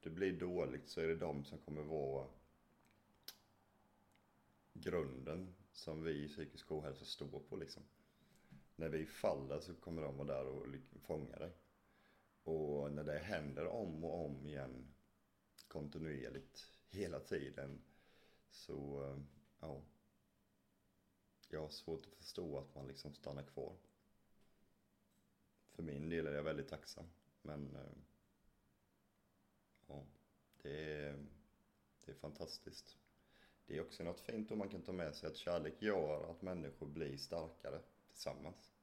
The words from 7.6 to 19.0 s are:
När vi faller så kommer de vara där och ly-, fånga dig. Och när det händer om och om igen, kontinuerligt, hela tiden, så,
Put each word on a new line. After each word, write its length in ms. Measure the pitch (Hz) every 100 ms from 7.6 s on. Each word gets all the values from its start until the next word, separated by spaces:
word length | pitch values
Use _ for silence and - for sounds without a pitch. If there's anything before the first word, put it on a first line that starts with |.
| 73 - 71 - - - - - - - - -
När 140 | 80
vi 160 | 78 78
faller 540 | - - 76 67 71
så 160 | - 82
kommer 260 | - 82
de 160 | 76 69
vara 100 | 71
där 180 | 65 65
och 220 | 67 65
ly-, 320 | 69 - -
fånga 340 | - 78 65 -
dig. 120 | 85 - - - - - - - - -
Och 480 | - 80 76 73 71
när 120 | 73
det 160 | 73 73
händer 480 | 85 92 73 69 82
om 360 | 117 98 78
och 220 | 82 85 76
om 200 | 69 71
igen, 480 | 71 67 64 69 - - - _ _ _ - -
kontinuerligt, 1040 | - 73 80 80 71 60 65 - - - - -
hela 300 | 98 92 71
tiden, 600 | - 85 67 - 69 71 - - - - - - -
så, 540 | - - 73 71 69